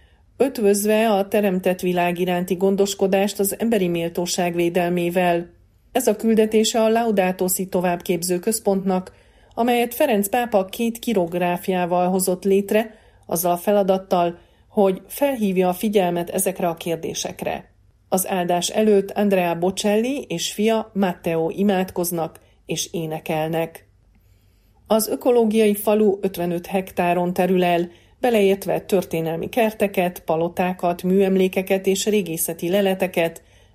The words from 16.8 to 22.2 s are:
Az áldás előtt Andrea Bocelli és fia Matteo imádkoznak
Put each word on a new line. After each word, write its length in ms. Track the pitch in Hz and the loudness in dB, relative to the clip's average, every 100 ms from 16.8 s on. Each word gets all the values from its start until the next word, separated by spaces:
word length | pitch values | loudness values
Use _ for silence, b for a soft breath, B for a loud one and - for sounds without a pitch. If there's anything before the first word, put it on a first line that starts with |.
| 165 160 - 165 185 - - 73 - _ _ _ _ | -6 -6 -6 -8 -10 -8 -8 -8 -12 _ _ _ _
Az 180 | 190 - | -2 -2
áldás 420 | 190 175 175 - | -2 -2 -2 -2
előtt 420 | 220 214 202 196 | 0 4 2 2
Andrea 460 | - 208 190 175 170 | -2 0 2 0 0
Bocelli 680 | 180 190 208 208 247 277 - | -2 -2 0 0 0 -4 -6
és 240 | 170 - | -8 -6
fia 400 | - 214 220 220 | -2 0 0 -2
Matteo 560 | 196 190 175 175 165 160 | -2 -2 -2 -2 -2 -2
imádkoznak 880 | - 202 185 185 - 175 175 | 0 0 0 0 -4 -4 -4